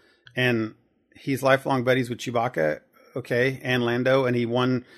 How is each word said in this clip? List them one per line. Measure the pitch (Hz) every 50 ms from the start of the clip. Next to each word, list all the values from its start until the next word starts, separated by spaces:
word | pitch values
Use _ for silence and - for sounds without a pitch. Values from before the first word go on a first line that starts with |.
| _ _ _ _ _ - -
And | 131 127 127 120 113 110 107 - _ _ _ _ _ _ _ _
he's | - - 143 135 120
lifelong | 135 131 135 131 - 143 139 131 120
buddies | 131 127 131 123 117
with | 120 -
Chewbacca, | - 135 117 120 117 123 - - 156 156 - - - _ _ - - - -
okay, | 131 120 - 127 120 127 135 131 131 -
and | 131 127 123 120
Lando, | 120 120 123 127 131 131 135 131
and | 123 123
he | 123 120
won, | 113 117 123 127 131 127 120 - - -